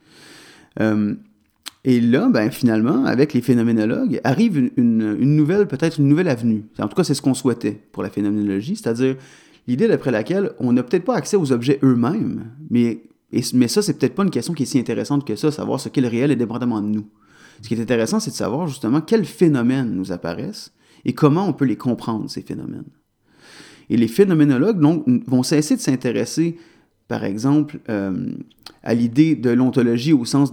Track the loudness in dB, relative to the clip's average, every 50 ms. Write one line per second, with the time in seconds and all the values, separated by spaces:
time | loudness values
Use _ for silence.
0 | _ _ _ -20 -20 -20 -20 -20 -20 -20 -20 -20 _ _ -6 -2 0 0 0 0
1 | 0 -2 -4 -6 -10 _ _ _ _ _ _ _ -20 -20 _ _ 0 2 2 4
2 | 4 4 4 4 4 4 2 2 2 0 -2 0 0 2 2 2 2 2 2 2
3 | 2 0 2 2 2 2 2 -2 0 2 2 2 2 2 2 2 2 0 0 0
4 | -2 -2 -2 -2 0 0 2 2 2 2 2 0 0 0 0 2 2 2 2 2
5 | 0 0 0 0 2 2 4 4 4 2 2 0 0 0 0 -2 -2 -2 0 2
6 | 4 4 4 4 2 0 0 0 0 0 0 0 -2 -8 _ -4 -4 -2 0 0
7 | 0 0 0 0 0 0 0 2 0 0 0 0 -2 -6 -6 -6 _ _ -10 -8
8 | -8 -6 -4 -4 -2 -2 0 0 -2 -2 -2 -2 -4 -4 -6 -6 -4 -4 -2 0
9 | 0 -2 -2 -4 -10 -20 -20 -20 _ _ _ _ -6 -4 -2 0 2 2 2 0
10 | 0 0 -2 -2 -2 -2 -2 -2 -2 -4 -4 -2 0 2 2 2 0 0 -2 -2
11 | 0 0 -2 -2 -2 0 0 2 2 2 0 0 2 0 0 4 4 4 4 4
12 | 2 0 0 -2 -2 -4 -4 -6 -10 -12 -16 -16 -8 -2 2 2 2 2 0 -4
13 | -10 -20 _ _ _ -4 -4 -4 -2 0 2 2 2 2 2 0 0 0 -2 0
14 | -2 -2 0 0 -2 0 0 -2 -4 -4 -4 -4 -2 0 0 0 0 0 -4 -4
15 | -2 -2 -2 -2 -2 -4 -6 -2 -2 -2 -2 -2 -4 -4 -4 -4 -4 -4 -2 -2
16 | 0 0 0 0 0 0 0 0 -2 -4 -4 -4 -4 -2 -2 -2 -2 -2 -4 -4
17 | -6 -8 _ _ _ _ _ -20 -20 -20 -20 -14 -8 -6 -4 -4 -2 0 0 0
18 | 0 0 0 -2 -2 -4 -6 -4 -4 -4 -2 -4 -4 -4 -6 -4 -2 0 0 0
19 | 0 2 0 0 0 0 0 2 4 4 4 4 2 2 0 0 -2 -4 -4 -6
20 | -6 -6 -6 -6 -6 -8 -6 -6 -8 -10 -12 -14 -18 -20 _ _ _ _ _ _
21 | -6 -4 -2 2 4 4 4 4 0 -2 -2 0 0 -2 -2 -2 -2 -4 -4 -4
22 | -4 -6 -6 -6 -6 -8 -10 -12 -12 -12 -12 -12 -10 -12 -12 -12 -14 -18 _ _
23 | _ _ _ _ _ _ _ _ _ -20 -20 -20 -20 -20 -20 -16 _ -2 0 2
24 | 0 2 4 2 4 4 4 2 4 2 2 2 2 0 0 2 2 2 2 0
25 | 0 0 0 0 0 -2 -2 0 0 2 0 0 0 0 -2 -2 -2 -4 -4 -2
26 | -2 -4 -2 -2 -4 -4 -2 -2 -2 -2 -4 -8 -16 _ _ _ _ _ _ _
27 | _ -8 -8 -6 -6 -6 -6 -2 0 2 2 2 0 -2 -6 -14 -8 -6 -4 -4
28 | -4 -4 -4 -6 -6 -8 -8 -10 -14 -18 _ _ -20 -20 -20 _ -4 -2 0 0
29 | 0 0 4 4 4 4 4 0 0 2 2 2 2 2 2 2 2 2 0 0
30 | 2 2 2 2 2 2 2 2 2 2